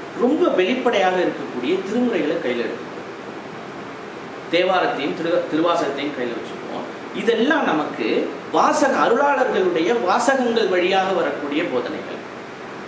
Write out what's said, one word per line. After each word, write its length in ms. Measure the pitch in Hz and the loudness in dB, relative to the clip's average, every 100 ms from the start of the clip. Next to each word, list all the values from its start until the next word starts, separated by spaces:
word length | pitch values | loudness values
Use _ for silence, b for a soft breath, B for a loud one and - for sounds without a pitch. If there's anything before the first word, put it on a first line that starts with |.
| - - | -10 0
ரொம்ப 300 | 247 330 330 | 2 4 4
வெளிப்படையாக 680 | 185 196 254 240 214 185 180 | 4 2 2 0 2 2 2
இருக்கக்கூடிய 640 | 156 - - 123 131 190 202 | 0 -2 -6 -4 -2 -2 0
திருமுறைகளை 500 | 247 247 185 147 - | 0 2 0 0 -2
கையில 300 | 127 120 110 | -2 -2 -4
எடுத்துப்போம். 400 | - - - - - - - - - - - - - - - - - - | -6 -10 -12 -12 -12 -12 -12 -12 -12 -12 -12 -12 -12 -12 -12 -12 -12 0
தேவாரத்தையும் 640 | 170 185 180 160 127 156 | 2 4 2 2 -2 -4
திரு-, 300 | 175 165 175 - | -4 0 0 0
திருவாசகத்தையும் 640 | 156 170 160 143 139 147 131 | 2 2 2 0 -2 -6 -4
கையில 120 | 120 | -6
வச்சுப்போம். 540 | 117 - - - - - - - 185 | -6 -8 -10 -8 -8 -8 -10 -10 -2
இதெல்லாம் 500 | 208 220 262 311 202 | 0 2 2 2 2
நமக்கு 640 | 156 143 - 110 156 - - - | 0 -2 -2 0 0 0 -6 0
வாசக, 460 | 160 285 302 277 156 | 4 4 4 4 4
அருளாளர்களுடைய 1040 | 165 254 285 262 220 196 180 165 196 240 | 4 4 4 4 2 4 2 2 2 2
வாசகங்கள் 640 | 180 233 269 262 240 220 190 | 2 4 4 2 2 2 2
வழியாக 440 | 180 180 190 190 | 2 4 2 2
வரக்கூடிய 520 | 180 151 - 143 147 | 0 0 -2 -2 -2
போதனைகள். 520 | 175 123 101 - - - - - - - - - | 0 -2 -2 -6 -8 -10 -12 -14 -14 -14 -14 -12